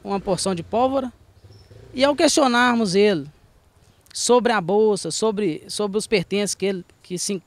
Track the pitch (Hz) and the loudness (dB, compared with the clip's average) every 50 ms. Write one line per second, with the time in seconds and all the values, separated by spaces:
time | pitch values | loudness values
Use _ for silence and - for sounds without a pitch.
0 | - 196 202 196 - 202 175 - - 190 185 165 - - - 226 254 262 269 269 | -8 -6 -6 -4 -2 -2 -2 -2 -2 -2 -4 -4 -6 -4 -2 0 0 0 0 -2
1 | 254 240 - _ _ _ _ _ - - - - - - - - - - - 254 | -4 -6 -8 _ _ _ _ _ -20 -20 -20 -20 -20 -20 -20 -20 -20 -10 -4 0
2 | 269 285 294 262 339 294 - 330 277 254 240 240 247 247 240 233 220 185 175 196 | 2 2 2 4 2 2 4 4 4 4 4 4 2 2 2 2 0 2 2 4
3 | 208 214 190 151 135 151 - _ _ _ _ _ _ _ _ _ _ _ _ _ | 4 4 2 0 -2 -8 -14 _ _ _ _ _ _ _ _ _ _ _ _ _
4 | _ - - - - - 240 247 202 240 226 202 170 165 202 214 220 214 202 180 | _ -14 -10 -4 0 2 4 4 4 2 0 0 0 0 2 2 4 2 2 0
5 | - 165 - - 220 220 208 202 208 165 151 - - 180 - - 208 202 190 214 | -2 -6 -4 -2 -2 -2 -2 0 -2 -2 -2 -4 -8 -10 -6 -4 -4 -2 -2 -4
6 | - - - 190 170 - 190 208 208 180 - - 190 196 196 175 - _ _ _ | -2 0 0 -2 0 0 -2 -2 -2 -4 -4 -4 -4 -4 -4 -4 -8 _ _ _
7 | _ - 180 175 - - 202 170 - | _ -12 -8 -8 -6 -6 -6 -8 -10